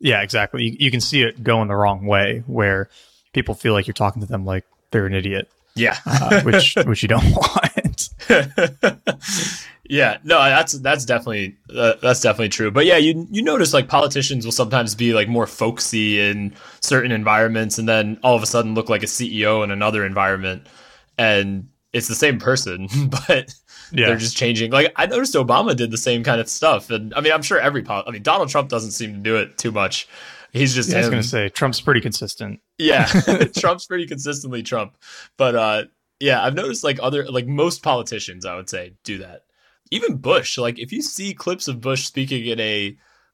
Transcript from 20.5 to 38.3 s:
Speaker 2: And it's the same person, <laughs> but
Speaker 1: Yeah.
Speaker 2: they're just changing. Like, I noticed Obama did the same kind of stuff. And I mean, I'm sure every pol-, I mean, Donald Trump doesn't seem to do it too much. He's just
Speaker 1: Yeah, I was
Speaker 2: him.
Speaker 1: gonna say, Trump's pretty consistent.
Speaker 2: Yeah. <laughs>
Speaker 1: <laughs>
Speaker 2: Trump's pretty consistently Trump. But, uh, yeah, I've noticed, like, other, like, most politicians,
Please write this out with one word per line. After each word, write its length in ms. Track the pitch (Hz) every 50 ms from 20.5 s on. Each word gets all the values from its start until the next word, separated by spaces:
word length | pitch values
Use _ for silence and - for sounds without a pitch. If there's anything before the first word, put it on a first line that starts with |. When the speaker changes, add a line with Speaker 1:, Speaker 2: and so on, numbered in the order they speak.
| 92 90 - - - - - - - _ _ _ _
Speaker 2:
And 520 | - 117 110 104 101 101 98 98 95 - - _ _ _ _ -
it's 120 | 120 120
the 80 | - 113
same 240 | - 151 147 127 113
person, 480 | - 135 131 131 - 98 90 90 95 95 110 139
<laughs> 100 | 143 135 - - -
but 280 | - 165 131 123 - - - _ _ - - - -
Speaker 1:
Yeah. 180 | 165 131 113 110
Speaker 2:
they're 100 | 117 110
just 180 | 113 113 -
changing. 360 | - 123 120 117 107 117 113
Like, 200 | 131 139 156 160 -
I 100 | - 160
noticed 260 | 196 - 240 269 262
Obama 420 | - 151 131 120 120 - 214 226 143
did 160 | 120 120 117
the 60 | 117
same 260 | 113 - 127 120 117
kind 160 | 113 139 120 117
of 120 | 113 -
stuff. 400 | - - 160 160 139 98 - -
And 240 | 117 110 110 107 -
I 80 | -
mean, 100 | 147 156
I'm 80 | 156 156
sure 180 | 139 - 202 -
every 240 | 120 143 143 127
pol-, 220 | 98 - 104 98 -
I 40 | -
mean, 120 | 113 104
Donald 280 | 104 151 170 196 170 135
Trump 180 | - - - 139
doesn't 220 | 120 113 110 107
seem 240 | 98 - 117 107 104
to 60 | 101
do 160 | 101 110 113
it 200 | 107 101 - -
too 160 | - - 117
much. 340 | 104 101 98 95 - - - - - - - - - - - _
He's 220 | - 120 139 131 123
just 160 | 127 110 95
Speaker 1:
Yeah, 60 | -
I 20 | 113
was 80 | 117
Speaker 2:
him. 60 | 117
Speaker 1:
gonna 100 | 123 117
say, 260 | 110 123 127 113 101 101
Trump's 320 | - - 143 131 117 -
pretty 220 | - 151 135 117
consistent. 580 | - 120 104 - 110 98 - - 104 101 107 - _ _ _
Speaker 2:
Yeah. 300 | - - 311 - 202 156
<laughs> 380 | - - 185 - - 202 170 160
Speaker 1:
<laughs> 100 | - -
Speaker 2:
Trump's 300 | - - 170 180 180 -
pretty 200 | - 180 175 170
consistently 560 | 139 156 139 139 147 143 143 139 131 123 117
Trump. 360 | 117 - 127 113 104 98 - _ - - - - - - _ -
But, 160 | 135 127 120
uh, 300 | 117 110 107 107 107 - - _ _ _ _ _ -
yeah, 240 | 139 139 131 123 -
I've 100 | 131 139
noticed, 300 | 170 - 139 117 117 -
like, 140 | 147 135 -
other, 240 | 120 135 143 143 - -
like, 160 | 127 127 120
most 360 | 127 139 143 160 175 170 -
politicians, 640 | - 160 131 123 110 - 113 104 - -